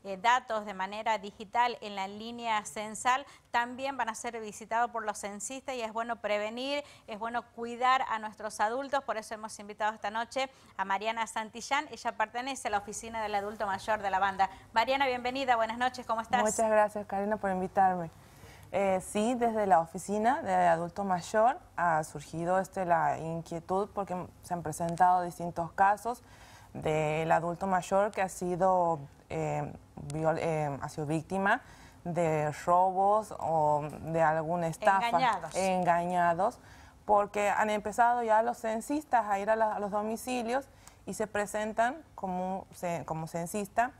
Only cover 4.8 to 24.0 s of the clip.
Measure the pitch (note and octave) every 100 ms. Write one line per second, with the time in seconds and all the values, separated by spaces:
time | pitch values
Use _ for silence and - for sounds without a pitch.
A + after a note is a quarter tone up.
4.8 | A#3 A3+ G#3+ G3+ G3+ G3+ - C4 C4 C4
5.8 | A3 A3 A#3 A3+ G3+ G#3 G#3+ A#3 C4 C#4+
6.8 | C#4+ - - G#3 A3+ A#3+ A3+ - A#3 A#3
7.8 | B3+ C4 - A3 G#3+ G3+ G#3+ - G#3+ B3
8.8 | C#4 C4+ C4+ G#3+ G#3+ A3 G#3+ - G#3 G#3
9.8 | G#3+ A3 G#3 A3 A#3 C4 C4 - - -
10.8 | F#3+ G3 G#3+ A3+ A3 A#3 A3 A#3 - C#4
11.8 | D4+ A3+ A#3+ - G#3+ A#3+ C4 C4 A#3+ G#3
12.8 | G3+ G3+ A3+ A3+ G#3 G#3 G3+ G#3+ G#3 F#3+
13.8 | - G#3+ G3 F#3 G3 F#3+ F#3+ - - A3+
14.8 | A#3+ C4+ C#4 B3 A#3+ C4 C4 A#3 A3 A#3
15.8 | B3+ B3+ A#3 A3+ A3+ B3 G#3+ G#3+ A3 G#3+
16.8 | G#3 G#3 G3+ G3 G3+ G#3+ G3 F#3 F#3 -
17.8 | F#3+ F3+ E3 - - - - - - F#3+
18.8 | G3 F#3 F3+ G#3+ A3 B3+ A#3 A3 G3+ F3
19.8 | E3 F#3+ - G#3 A3 D4 A#3 F#3 F3 E3
20.8 | E3+ F#3 G3+ F3+ - A3 A3+ - - -
21.8 | F3 D#3 D#3 D3+ - D#3+ E3+ F#3 F#3 -
22.8 | F3 E3 D3 C3 D#3+ E3 D#3+ E3 - F#3
23.8 | G#3 -